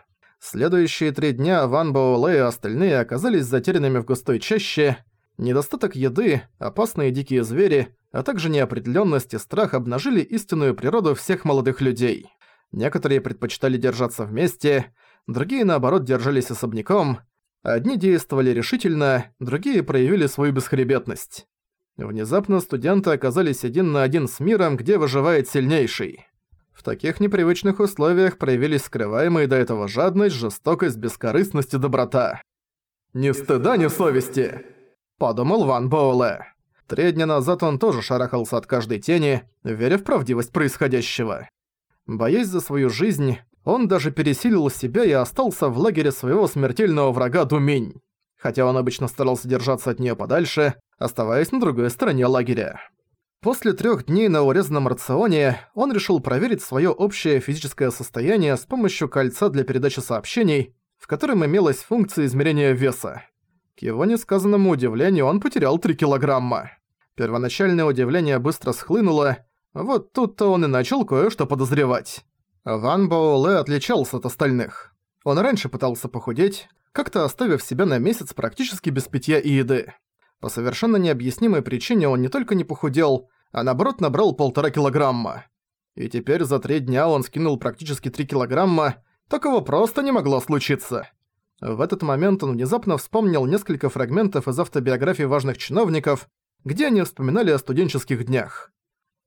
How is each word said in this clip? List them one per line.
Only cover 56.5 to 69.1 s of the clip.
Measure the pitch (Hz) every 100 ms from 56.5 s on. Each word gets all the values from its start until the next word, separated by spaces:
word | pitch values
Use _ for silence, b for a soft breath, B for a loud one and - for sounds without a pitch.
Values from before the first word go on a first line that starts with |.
| 214
свое | - 131 175
общее | - 202 202 160 135
физическое | - 151 143 - 131
состояние | - 120 117 147 220 151 123
с | -
помощью | 254 202 - 151
кольца | 139 131 - 208
для | 139
передачи | 127 127 139 139
сообщений, | - 113 - 240 196 143 - _ _ _
в | -
котором | 147 294 208 147
имелась | 196 165 131
функция | - 233 196 - 139
измерения | 131 156 147 139
веса. | 127 135 - 90 - - _ _ _ _ -
К |
его | 113 113
несказанному | 190 233 - 196 196 202 190
удивлению, | 143 123 113 180 180 135
он | 196
потерял | 294 240 135 165
три | 180 135
килограмма. | 147 139 139 131 123 107 - - _ _ _ -
Первоначальное | 113 117 123 - 190 170 156
удивление | 127 123 175 151 131
быстро | 135 - 123
схлынуло, | - - 220 196